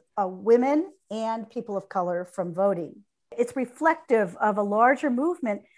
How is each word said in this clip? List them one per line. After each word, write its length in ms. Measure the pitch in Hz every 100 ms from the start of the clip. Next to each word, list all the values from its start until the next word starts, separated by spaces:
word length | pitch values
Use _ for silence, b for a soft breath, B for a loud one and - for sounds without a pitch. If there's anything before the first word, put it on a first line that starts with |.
| _ -
uh, 60 | 190
women 640 | 185 202 240 262 302 370 - _
and 400 | 214 220 226 220
people 280 | 240 - 196
of 100 | 196
color 380 | 196 175 175 180
from 280 | - 180
voting. 420 | 170 202 175 160 - _ _ _ 233
It's 180 | 240 269
reflective 800 | 247 - 320 330 - 226 190 -
of 200 | 220 202
a 60 |
larger 460 | 202 208 240 269 294
movement, 520 | 247 320 359 233 202 b